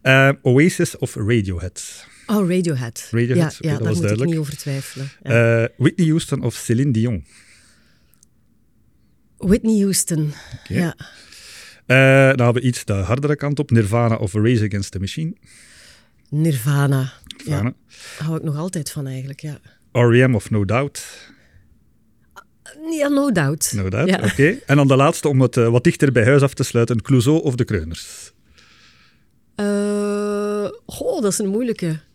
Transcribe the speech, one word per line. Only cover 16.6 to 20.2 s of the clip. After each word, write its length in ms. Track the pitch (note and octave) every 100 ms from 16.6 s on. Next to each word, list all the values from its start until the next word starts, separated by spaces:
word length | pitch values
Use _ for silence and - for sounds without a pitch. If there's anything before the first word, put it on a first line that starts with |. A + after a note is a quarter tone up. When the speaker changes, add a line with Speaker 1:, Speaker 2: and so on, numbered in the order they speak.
| A#2+ C#3+ C#3 C3+ C3 - - - -
Speaker 1:
Nirvana. 280 | D3 A2+ - _ - - -
Speaker 2:
Ja. 80 | D#3
Hou 120 | D#3
ik 60 |
nog 140 | D#3+ D3
altijd 320 | F3+ F3+ C#3
van 160 | D3+ C3+
eigenlijk, 320 | C3 C3+ -
ja. 180 | D3+ C#3 _ _ _
Speaker 1:
R 220 | A#2+ A#2+
E 140 | A#2